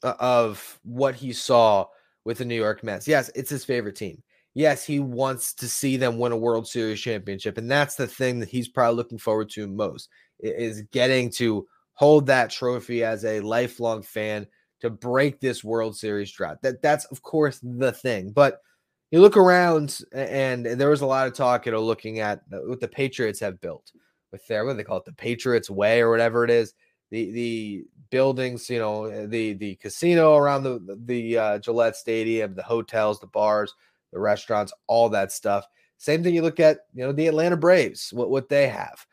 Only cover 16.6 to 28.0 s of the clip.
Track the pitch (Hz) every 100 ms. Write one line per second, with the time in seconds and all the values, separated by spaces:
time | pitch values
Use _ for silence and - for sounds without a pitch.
16.6 | 135 127 151 151 - 131 - 160 147 -
17.6 | 123 120 131 - 131 107 95 107 139 -
18.6 | _ _ _ _ - 160 202 208 185 180
19.6 | 175 160 143 - - 127 123 135 135 123
20.6 | 120 123 143 151 135 135 131 127 127 120
21.6 | 120 110 113 110 110 110 104 101 - 98
22.6 | 82 127 113 - 135 131 113 101 101 92
23.6 | 87 76 _ _ _ _ _ 95 - 107
24.6 | 123 120 104 92 - 160 - 120 131 120
25.6 | - 98 104 117 117 113 117 117 117 120
26.6 | 107 _ _ _ _ 110 98 117 120 113
27.6 | 107 101 - _